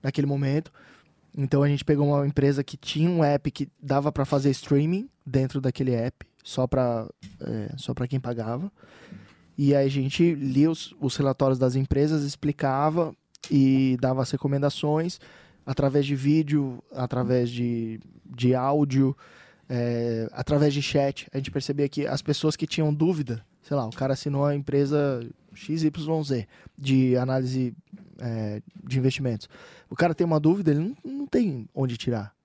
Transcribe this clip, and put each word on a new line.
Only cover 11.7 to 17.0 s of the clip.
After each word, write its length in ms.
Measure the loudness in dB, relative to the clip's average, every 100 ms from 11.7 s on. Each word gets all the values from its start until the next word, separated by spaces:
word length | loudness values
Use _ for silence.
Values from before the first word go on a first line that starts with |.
| 2
empresas, 480 | 0 2 2 2
explicava 920 | -2 -4 -4 -2 -2 0 0 0 -2 -6 _ -20 0
e 460 | 4 6 4 2 2
dava 200 | 0 0
as 80 | -2
recomendações 920 | -2 -2 0 0 -2 -2 0 -2 -8 -20 -20 -20 _
através 400 | -8 0 2 2
de 100 | 0 0
vídeo, 680 | 2 2 4 0 0 -6 _
através 580 | -6